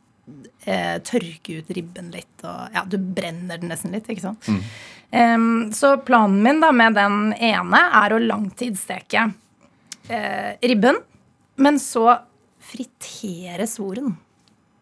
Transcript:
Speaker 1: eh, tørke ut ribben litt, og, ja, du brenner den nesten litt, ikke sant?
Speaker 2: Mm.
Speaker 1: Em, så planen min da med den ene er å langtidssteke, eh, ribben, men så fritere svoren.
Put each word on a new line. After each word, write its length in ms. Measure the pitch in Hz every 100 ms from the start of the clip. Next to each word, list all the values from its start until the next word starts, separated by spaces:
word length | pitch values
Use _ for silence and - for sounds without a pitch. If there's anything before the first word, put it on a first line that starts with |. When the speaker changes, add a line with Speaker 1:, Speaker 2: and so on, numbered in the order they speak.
| _ _ - 151 - _ -
Speaker 1:
eh, 300 | 92 170 170
tørke 640 | - 240 170 156 - 160
ut 100 | 160
ribben 400 | 180 170 185 175
litt, 240 | 175 - _
og, 320 | 170 175 -
ja, 80 | 180
du 160 | 190 196
brenner 640 | 185 190 175 170 180 170
den 80 | 170
nesten 240 | 165 170
litt, 160 | 202 220
ikke 140 | 220 185
sant? 240 | 220 -
Speaker 2:
Mm. 100 | 101 107 - - - -
Speaker 1:
Em, 340 | 233 233 233 226 226 214
så 260 | 220 277 269
planen 400 | - 240 208 196
min 160 | 226 311
da 120 | 320
med 240 | 247 226 202
den 220 | 202 202 214 214
ene 460 | 226 185 180 240 349 233
er 140 | 208 220
å 60 | 233
langtidssteke, 1000 | 208 196 - 247 190 - 180 - 208 226 - _ _ _ _ - - -
eh, 420 | 226 202 - 208 208 247
ribben, 320 | 220 240 427 - _ _ _ _ -
men 200 | 277 294
så 400 | - 233 226 240 - _ _ _
fritere 1120 | - - 247 - - - 202 170 180 175 220
svoren. 460 | - 196 208 269 165 _ _ _ _ _ _